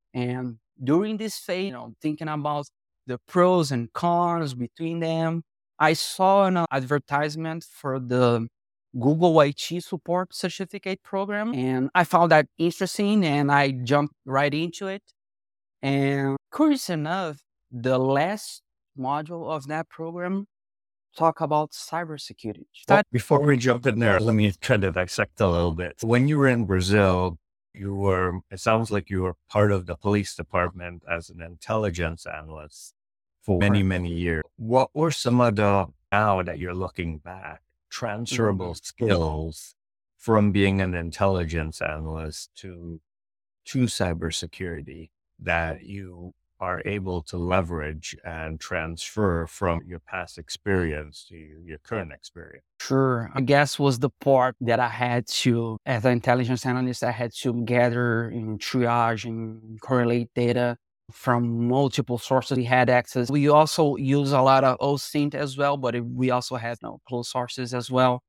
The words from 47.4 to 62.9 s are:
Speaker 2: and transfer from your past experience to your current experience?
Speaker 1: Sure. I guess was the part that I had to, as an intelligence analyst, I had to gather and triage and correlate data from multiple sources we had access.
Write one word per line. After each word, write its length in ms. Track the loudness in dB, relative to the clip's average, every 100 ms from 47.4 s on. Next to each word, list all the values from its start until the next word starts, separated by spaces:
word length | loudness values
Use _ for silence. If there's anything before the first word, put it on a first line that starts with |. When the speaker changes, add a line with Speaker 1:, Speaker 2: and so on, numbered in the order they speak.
| 0 0 0 -4 -6 -10 -12 -16
Speaker 2:
and 380 | -14 -10 -10 -10
transfer 840 | -8 -6 -6 -8 -10 -2 0 0 -4
from 360 | -4 -2 -2 -4
your 140 | -14
past 380 | -12 -10 -10 -12
experience 880 | -14 -8 0 0 0 -4 -10 -16 -20
to 80 | -20
your 420 | -20 -20 -18 -16
current 340 | -10 -8 -8
experience? 500 | -14 -20 -20 -20 -20 _ -14
Speaker 1:
Sure. 500 | -2 2 2 0 -2 -4
I 60 |
guess 360 | 2 4 4 2
was 220 | 0 2
the 100 | -2 -2
part 340 | 2 4 4 0
that 180 | 0 2
I 80 | 0
had 400 | -2 -2 -2 -2
to, 500 | -2 2 2 0 -6 -4
as 200 | 0 2
an 80 |
intelligence 520 | 2 2 0 0 -2 -2
analyst, 380 | -2 -2 -2
I 80 | -4
had 220 | -4 -6 -4
to 120 | -4 -2 0
gather 640 | 2 4 2 0 0 -2
and 280 | -6 -6 -6
triage 680 | -4 0 2 2 0 0 -6
and 540 | -8 -8 -12 -16 -12
correlate 480 | -2 2 2 0 -2
data 440 | -2 0 2 0 -4 _ _ -20
from 560 | -8 0 0 0 0 2
multiple 500 | 2 2 0 -2 -4
sources 400 | 0 0 2 -2
we 60 |
had 260 | 2 4
access. 400 | 4